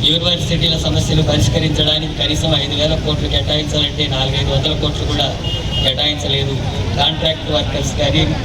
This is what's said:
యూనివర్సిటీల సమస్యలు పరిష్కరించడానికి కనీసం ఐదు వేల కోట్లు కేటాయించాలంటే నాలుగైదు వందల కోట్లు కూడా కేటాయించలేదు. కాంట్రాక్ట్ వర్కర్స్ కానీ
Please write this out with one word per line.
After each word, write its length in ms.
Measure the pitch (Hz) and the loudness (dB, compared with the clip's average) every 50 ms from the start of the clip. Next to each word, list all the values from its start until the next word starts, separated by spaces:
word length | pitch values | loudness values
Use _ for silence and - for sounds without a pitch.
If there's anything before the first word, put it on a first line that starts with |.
| - | 2
యూనివర్సిటీల 720 | - 156 165 - 175 175 165 - - 165 151 - 170 160 160 | 2 2 2 2 0 0 0 0 0 0 0 2 0 0 0
సమస్యలు 440 | - 160 147 147 - - 160 156 | 0 0 2 2 2 2 2 2
పరిష్కరించడానికి 920 | 156 151 147 147 151 - - 170 156 151 151 151 151 151 156 156 156 156 151 - | 2 4 4 4 4 4 4 2 2 2 2 2 0 0 0 -2 -2 -4 -4 -4
కనీసం 380 | 147 151 156 151 156 160 160 143 139 | -2 -2 0 0 0 0 0 0 0
ఐదు 120 | 147 147 | -2 -2
వేల 200 | 147 151 156 160 | 0 0 0 0
కోట్లు 320 | 156 - 151 151 151 - 147 | 0 0 -2 -2 -2 -2 0
కేటాయించాలంటే 800 | - 143 139 - 151 151 151 151 151 151 147 - - - 151 147 | 0 0 0 0 0 -2 -2 0 0 0 0 0 0 -2 -2 -2
నాలుగైదు 440 | 135 131 135 139 135 135 139 135 | 0 -2 0 0 0 0 0 2
వందల 220 | 139 139 147 160 151 147 | 2 2 2 0 0 0
కోట్లు 240 | 151 147 143 - - | 0 -2 -2 -2 -2
కూడా 220 | - - - - - - - - - 156 - - - - - - | -2 0 0 0 -2 -2 -4 -4 -2 -2 -2 -2 -2 -2 0 0
కేటాయించలేదు. 680 | 139 131 131 139 156 151 143 - 135 135 135 135 135 135 131 - - - - - - - - | 0 0 0 0 -2 -2 -2 -2 -2 0 0 0 0 -2 -2 -2 -2 -2 -2 -2 -2 0 2
కాంట్రాక్ట్ 540 | 143 147 156 - - - 160 - - - | 0 0 0 0 0 -2 -2 -2 -2 -2
వర్కర్స్ 420 | 147 151 147 - - 143 139 135 - - | -2 0 0 0 -2 -2 -2 -2 0 0
కానీ 240 | 151 143 143 156 156 151 147 - - | 0 2 2 2 2 2 0 -2 -2